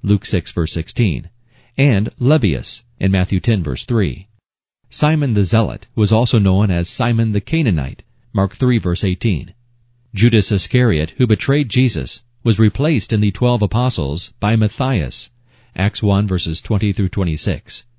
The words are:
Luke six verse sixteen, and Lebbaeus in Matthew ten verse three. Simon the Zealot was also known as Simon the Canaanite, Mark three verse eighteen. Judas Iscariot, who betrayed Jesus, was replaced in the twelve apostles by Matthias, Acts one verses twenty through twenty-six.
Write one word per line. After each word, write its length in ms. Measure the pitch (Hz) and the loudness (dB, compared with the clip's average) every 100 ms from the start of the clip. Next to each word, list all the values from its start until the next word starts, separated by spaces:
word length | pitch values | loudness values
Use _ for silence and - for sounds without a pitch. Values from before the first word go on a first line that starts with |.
Luke 240 | 98 101 - | 2 0 2
six 240 | 92 - | -4 -4
verse 220 | - 80 | -4 -4
sixteen, 580 | - 78 - 113 69 - _ _ _ _ - | -4 -8 -2 -2 -2 -10 _ _ _ _ 0
and 300 | 143 101 107 - | 2 2 -2 -2
Lebbaeus 640 | 123 151 110 65 55 - _ _ | 2 2 2 -2 -6 -12 _ _
in 120 | 95 | 0
Matthew 300 | 95 92 95 | 2 0 0
ten 220 | - 110 | 0 0
verse 240 | 76 64 - | -2 -6 -2
three. 420 | 117 92 64 95 _ _ _ _ _ _ | -2 0 -4 -16 _ _ _ _ _ _
Simon 420 | - 151 156 143 | -2 0 2 0
the 140 | 104 95 | 0 2
Zealot 400 | 117 98 55 - | 2 0 -4 -10
was 180 | - 104 | -2 2
also 260 | 110 120 117 | 2 2 2
known 320 | 98 95 104 | 4 2 2
as 160 | 87 85 | 0 -2
Simon 460 | - 120 113 113 | -4 -2 0 0
the 80 | 104 | -2
Canaanite, 640 | - 160 143 85 67 - - _ _ | -2 -2 0 0 -4 -10 -20 _ _
Mark 200 | 101 95 | -2 -2
three 220 | - 127 120 | 0 0 0
verse 280 | 90 87 | 0 -2
eighteen. 500 | 98 90 117 85 - - _ _ _ _ _ | -2 -2 -2 -2 -6 -18 _ _ _ _ _
Judas 400 | 101 113 110 98 | 2 4 4 2
Iscariot, 600 | 101 - 123 123 80 78 - | -2 0 2 2 2 -2 -2
who 100 | 123 | 0
betrayed 440 | 107 - 143 135 | 2 2 0 0
Jesus, 520 | 127 127 82 65 - _ _ | 0 0 0 -8 -12 _ _
was 140 | 117 98 | 0 4
replaced 560 | 110 - 147 143 - | 4 2 0 0 -2
in 80 | 107 | 0
the 80 | 107 | 0
twelve 320 | - 123 120 | 0 0 2
apostles 720 | 101 117 127 - 69 78 - _ | 0 0 -2 -2 -4 -4 -8 _
by 160 | 104 | 0
Matthias, 760 | 113 107 - 131 123 67 - - _ _ _ _ | 2 0 0 -2 -2 -2 -8 -12 _ _ _ _
Acts 280 | - 98 - | -2 -2 0
one 240 | 104 98 104 | 0 2 0
verses 340 | 92 85 80 | -2 -4 -8
twenty 320 | - 104 104 | -2 -2 0
through 160 | 98 95 | -2 -2
twenty-six. 760 | - 92 78 - 85 - - - | -2 -2 -2 -4 -6 -8 -16 -18